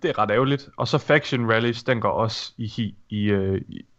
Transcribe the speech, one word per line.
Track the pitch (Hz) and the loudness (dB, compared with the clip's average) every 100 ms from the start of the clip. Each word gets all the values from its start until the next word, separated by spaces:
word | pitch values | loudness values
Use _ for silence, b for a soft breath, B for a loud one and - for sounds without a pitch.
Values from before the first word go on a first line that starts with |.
det | 175 | -4
er | 131 | 0
ret | 104 | 0
ærgerligt. | 107 131 139 - - | 2 2 0 -4 -6
Og | 123 | -2
så | 151 | 0
Faction | - 151 - 131 117 | 2 2 2 0 2
Rallies, | 113 117 117 | 2 2 0
den | - 123 | -2 0
går | 101 | 0
også | 65 110 - - - | 0 0 -2 -10 -10
i | 113 - | -8 -4
hi | 110 - - | -6 -6 -8
i, | 107 104 | -2 0
øh, | 101 98 95 - | 2 2 -2 -4
i | - - | -14 -18